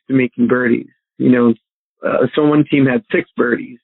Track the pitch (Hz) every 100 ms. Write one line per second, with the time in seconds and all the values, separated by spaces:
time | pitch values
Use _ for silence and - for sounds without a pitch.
0 | - 131 123 - 120 123 120 120 - _
1 | _ - 131 123 120 113 _ _ _ _
2 | - - 131 - 151 151 147 147 135 123
3 | - 175 - - 120 117 - 120